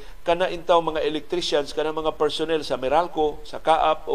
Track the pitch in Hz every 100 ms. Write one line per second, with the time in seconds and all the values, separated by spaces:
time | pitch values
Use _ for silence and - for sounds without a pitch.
0 | - - - 170 180 175 156 170 160 156
1 | 147 156 - 175 170 151 139 - 151 156
2 | 156 151 151 - 160 160 143 131 131 151
3 | 175 156 151 143 - 123 - 160 156 156
4 | -